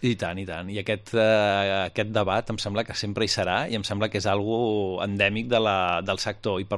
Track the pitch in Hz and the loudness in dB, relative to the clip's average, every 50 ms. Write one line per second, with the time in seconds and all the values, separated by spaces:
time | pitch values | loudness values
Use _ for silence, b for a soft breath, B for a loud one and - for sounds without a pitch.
0 | - 123 117 98 - 82 87 95 98 87 82 82 87 95 101 104 95 113 107 98 | 0 0 0 0 -2 -6 -6 -6 -8 -8 -8 -8 -8 -8 -8 -6 -4 -4 -4 -4
1 | 101 - - 113 110 110 110 107 104 104 98 98 101 98 95 98 92 87 - - | -4 -2 2 4 4 6 6 4 4 2 2 2 2 2 0 0 -2 -2 -2 -4
2 | 107 104 107 110 104 95 95 110 120 - 113 104 - 104 98 110 117 - - - | -4 0 2 2 2 4 2 0 0 -2 -4 -4 -4 -4 -2 -2 -4 -4 -4 -6
3 | - 104 98 101 110 101 - - 95 87 90 107 147 - 113 107 98 - 104 101 | -4 -4 -2 0 0 0 0 0 0 2 2 0 0 -2 -4 -4 -2 -2 -2 0
4 | 107 107 - 104 90 104 98 101 101 107 113 113 120 110 107 104 101 92 92 90 | 0 0 0 0 0 0 0 0 0 0 0 2 2 2 2 0 0 -2 -2 -2
5 | 87 104 101 101 101 98 104 110 117 123 120 113 110 107 98 95 92 87 87 85 | -2 -2 2 2 2 2 2 0 -2 2 2 2 4 4 2 2 2 0 0 -2
6 | 92 98 95 95 - 110 101 - - 110 98 92 98 101 104 | 0 -2 -2 -2 -2 -6 -6 -4 -4 -2 -2 -2 -2 -4 -4